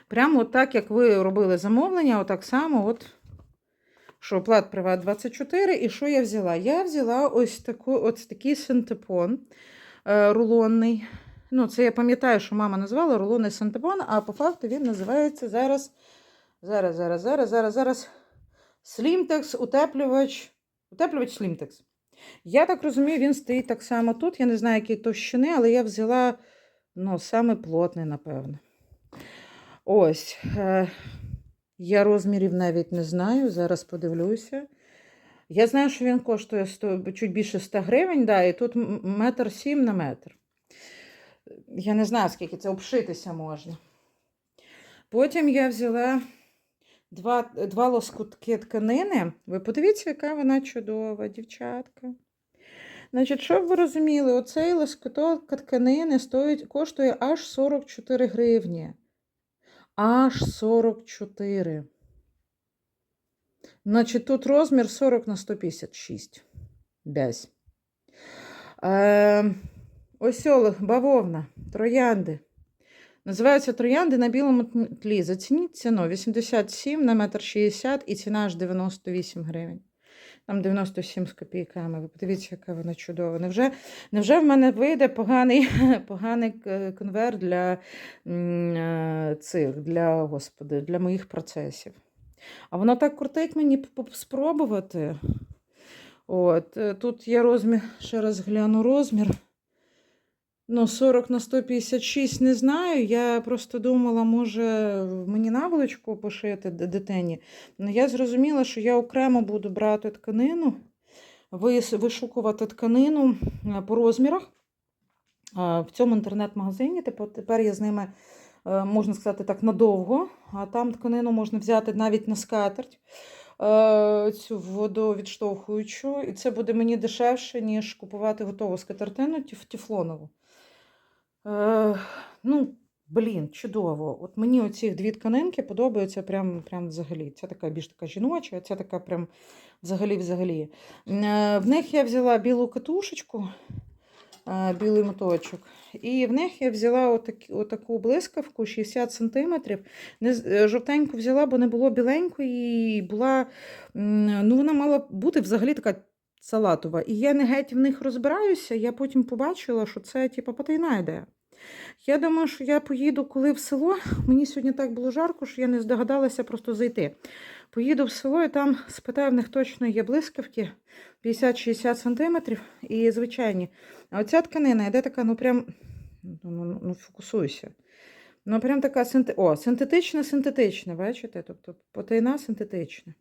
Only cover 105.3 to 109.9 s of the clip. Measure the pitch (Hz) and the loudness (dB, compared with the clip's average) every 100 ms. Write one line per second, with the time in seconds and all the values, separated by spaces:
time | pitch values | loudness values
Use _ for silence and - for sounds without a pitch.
105.3 | 214 226 240 339 330 269 - - 214 208 | -2 0 0 0 0 0 -4 -10 -8 -8
106.3 | 208 208 196 196 170 175 190 196 190 175 | -6 -6 -6 -6 -6 -4 -4 -4 -4 -4
107.3 | 160 - - - - 202 208 262 247 254 | -6 -12 -20 -20 -10 -2 2 2 2 0
108.3 | 247 285 294 254 226 220 240 240 262 262 | 2 2 2 0 -2 2 2 2 0 2
109.3 | 247 208 208 202 185 214 | 2 2 -2 -6 -2 0